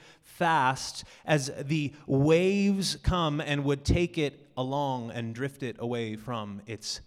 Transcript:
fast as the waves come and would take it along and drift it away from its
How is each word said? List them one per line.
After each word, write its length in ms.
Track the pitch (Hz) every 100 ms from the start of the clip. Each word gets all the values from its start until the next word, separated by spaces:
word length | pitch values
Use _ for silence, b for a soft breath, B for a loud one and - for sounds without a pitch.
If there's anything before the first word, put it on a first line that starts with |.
| B B
fast 800 | - - 170 160 127 135 - - - B
as 280 | B 151 131 -
the 320 | 139 160 143 - B
waves 920 | 135 147 160 185 202 196 196 156 -
come 360 | - 180 160 147
and 240 | 147 143
would 220 | 143 143 -
take 320 | 175 175 165
it 300 | 143 - - -
along 540 | 131 139 139 127 117
and 240 | 120 113 113
drift 260 | 135 139
it 140 | 123 107
away 380 | 117 120 110 110
from 480 | 113 117 104 101 -
its 360 | 104 - -